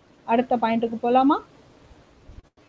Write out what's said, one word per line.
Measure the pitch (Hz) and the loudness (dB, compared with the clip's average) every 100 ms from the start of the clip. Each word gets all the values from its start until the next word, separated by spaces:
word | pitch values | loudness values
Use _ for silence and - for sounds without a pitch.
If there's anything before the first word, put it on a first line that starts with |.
| _ _ - | _ _ -4
அடுத்த | 233 254 247 | -2 0 0
பாயிண்ட்டுக்கு | 226 226 233 226 240 | 0 -2 -2 -4 0
போலாமா? | 247 269 349 - - - - - - _ _ - - - _ | 2 4 2 -2 -20 -20 -20 -20 -20 _ _ -20 -20 -20 _